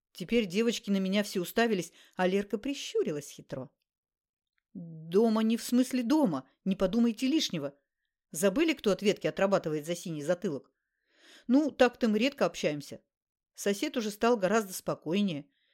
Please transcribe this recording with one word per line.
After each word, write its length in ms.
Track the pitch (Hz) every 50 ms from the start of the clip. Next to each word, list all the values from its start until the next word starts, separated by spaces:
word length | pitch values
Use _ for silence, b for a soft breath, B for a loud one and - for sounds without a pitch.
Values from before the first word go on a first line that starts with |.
| _ _
Теперь 340 | _ - 180 160 226 240 214
девочки 440 | 175 165 214 233 233 208 - - 202
на 60 | 202
меня 260 | 196 190 185 190 208
все 180 | 202 208 - 190
уставились, 520 | 175 - - 233 233 233 214 180 - - b b b b b
а 100 | b 185
Лерка 320 | 185 190 202 202 - 233 208
прищурилась 720 | - 269 277 - - - - 440 349 208 151 147 143 -
хитро. 400 | - - - - 151 135 123 - _ _ _ _ _ _ _ _ _ _ _ _ _ _ _ _ _ _ _ _ -
«Дома 680 | 185 170 165 160 160 160 165 170 202 233 226 214 220
не 140 | 220 220 233
в 60 | 226
смысле 400 | - - 247 247 254 254 - 254
дома, 460 | 240 220 294 311 277 185 151 131 b b b b -
не 120 | 185 190
подумайте 500 | - 196 185 196 240 233 233 220 - 262
лишнего. 480 | 262 311 311 - - - 160 143 139 - _ _ _ _ _ _ _ _ _ _ -
Забыли, 440 | - 147 196 196 185 269 339 320 302
кто 160 | - - 214
ответки 360 | 185 - 196 214 - - -
отрабатывает 600 | 156 151 - 196 196 196 170 - 165 151 156 147
за 80 | 165 175
синий 280 | 175 - 185 160 147
затылок? 480 | 139 156 180 175 - 175 143 123 - _ _ _ _ _ b b b b b b b b b b b
Ну, 240 | b 247 285 311 262
так-то 380 | - - 247 240 240 - 247 220
мы 100 | 208 220
редко 280 | 240 277 - - 202
общаемся. 540 | 170 - - - 160 151 147 - - - - _ _ _ _ _ _ _ _ _ _ _
Сосед 420 | - - 202 202 202 302 311 -
уже 140 | 262 208 214
стал 260 | 202 - 226 233 247
гораздо 360 | 214 185 175 208 226 208 185
спокойнее. 760 | 190 - - - 147 - - 151 175 202 208 196 156 139 - _ _ _ _ _